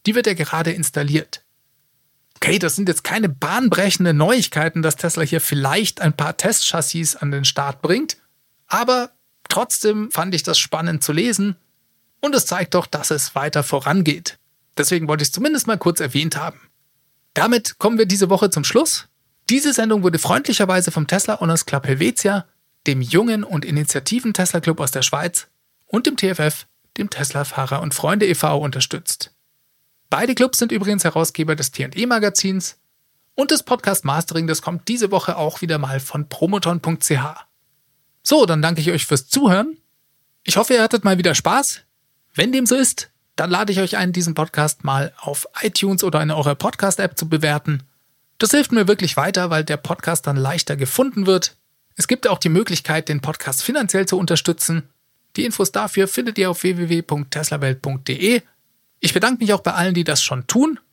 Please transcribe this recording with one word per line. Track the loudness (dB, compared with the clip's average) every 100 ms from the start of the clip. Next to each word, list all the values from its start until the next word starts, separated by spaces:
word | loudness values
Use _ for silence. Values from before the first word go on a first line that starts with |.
| 0
Die | 0
wird | 0
ja |
gerade | 0 -2 -2 -2
installiert. | -2 -2 -2 0 0 -2 -10 _ _ _ _ _ _ _ _ _ _
Okay, | 0 0
das | 0 0
sind | 0
jetzt | -2
keine | -2 0 -2
bahnbrechenden | -2 -4 0 2 2 2 2 2 4
Neuigkeiten, | 4 4 2 0 -2 0
dass | 0 0
Tesla | -2 -2
hier | 0 0
vielleicht | 0 0 0 0 0 0
ein | 0 0
paar | -2 -2
Testchassis | 0 0 0 -2 -2 -2 -4 -4
an | -4
den | -2 0
Start | 0 -4 -2
bringt, | 0 0 -2 -8 _ _ _ _ -4
aber | 0 2 2 0 _ _ _ -4
trotzdem | -2 0 0 0 0 -2
fand | -4 -2 -2
ich |
das | 0 0
spannend | 0 -2 -2 -2
zu | 0
lesen | 0 0 0 -2 -4 _ _ _ _ _ _
und | 0 0
es | 0
zeigt | -2 0 0
doch, | 0
dass | -4 -2
es | -2 -2
weiter | -4 -2 -2
vorangeht. | -2 -2 0 2 2 0 -6 -14 _ _ _ -4
Deswegen | 0 0 0
wollte | 0
ich | -2
es |
zumindest | -2 0 0 -2
mal | -2
kurz | 0 0
erwähnt | -2 -2 -2 -4
haben. | -8 -10 _ _ _ _ _ _ _
Damit | -2 2 2 0 -2
kommen | 0 2
wir | 2
diese | 2 2
Woche | 4 2
zum | 0
Schluss. | 0 2 2 -2 -8 _ _ _ -2
Diese | 0 2
Sendung | 2 2 2
wurde | 2 2
freundlicherweise | 2 0 2 2 2 2 0
vom | -2 0
Tesla | 0 0 -2
Owners | 0 0 0
Club | -2 0
Helvetia, | 0 0 0 0 0 -4 _ _ _ -2
dem | 0
jungen | 2 2 2 0
und | -2 -4 -2
initiativen | -2 0 -2 -2 -2 -2
Tesla | 0 0 0
Club | 0 0
aus | -2
der | -2
Schweiz | -2 -2 -2 -4 -6 _ _ _ _
und | -2 0
dem | 0
T | -2
F | 0
F, | 0 -2 -8 _ _ -8
dem | -8
Tesla | -4 -4 -4 -4
Fahrer | -4 -4 -4
und | -4
Freunde | -2 0 2 2
e | 2
V, | 2 0
unterstützt. | -2 -2 -4 -4 -6 -8 -10 _ _ _ _ _ _ _ _
Beide | -2 0 2
Clubs | 2 2
sind | 0
übrigens | 0 0 0 0
Herausgeber | 0 0 0 -2 -2
des | -4
T | -6 -8
und | -4
E | 0
Magazins | 2 2 0 0 -2 -4 -10 _ _ _ _ _
und | -4 0
das | 0
Podcast | 0 -2 0 -2 0
Mastering, | -2 -2 -2 -2
das | -2
kommt | -4 -6 -4
diese | -2 0
Woche | 0 0 -2
auch | -4 -4
wieder | -4 -2
mal | -2 -4
von | -6 -6 -8
promoton | -2 0 0 0 -2
punkt | -2 -2
c | 0 0
h. | -2 -8 -20 _ _ _ _ _ _ _
So, | 2 4 6
dann | 4
danke | 0 0
ich | 0
euch | 0 0
fürs | -2 0
Zuhören. | 2 4 4 2 -6 _ _ _ _ _ _
Ich | -2 0
hoffe, | 4 4
ihr |
hattet | 4 2
mal | 4 4
wieder | 4
Spaß. | 2 2 2 0 -4 -12 _ _ _ _ -2
Wenn | 0
dem | 2 2
so | 4
ist, | 2 -2 -8 _ _ -4
dann | 0
lade | 0 0
ich | 0
euch | 0 0
ein, | 0
diesen | 0 -2 -2
Podcast | -2 0 0 0
mal | -2 -2 -2 -6
auf | -8 -8 -8 -4
iTunes | -2 0 0 0
oder | 0 0
in | 0
eurer | 0 0
Podcast-App | 0 -2 0 0 0 -2 -4
zu | -2
bewerten. | 0 2 0 0 -4 -6 _ _ _ _ -2
Das | 2
hilft | 4 4
mir | 4 4
wirklich | 2 0 0
weiter, | 0 0 0
weil | 0
der | 0 -4
Podcast | -4 -6 -4 -2 -2
dann | 0
leichter | 0 -2 -4 -2
gefunden | -2 0 0 2 2
wird. | 2 0 -8 _ _ _ -6
Es | -2
gibt | 2 2
auch | 2
die | 2
Möglichkeit, | 2 2 -2 -2 -2 -2
den | -4
Podcast | -4 -6 -6 -4
finanziell | -2 -2 0 0 0
zu | 0
unterstützen. | 0 0 0 -2 -2 -2 -4 _ _ _ _ -4
Die | -4
Infos | 0 -2
dafür | 0 -2 0 0
findet | 0 -4 -2
ihr | -2
auf | 0
w | -2 0
w | 0
w | -2
punkt | 0 -4 -4
tesla | -6 -4 -2
welt | -2 -2
punkt | -4 -6 -6
d |
e. | -2 2 2 -2 _ _ _ _ _
Ich | -2
bedanke | 2 2 2
mich | 2
auch | 2
bei | 0
allen, | 0 0 0
die | 0
das | 0
schon | -2 -4 -2
tun. | 2 2 0 _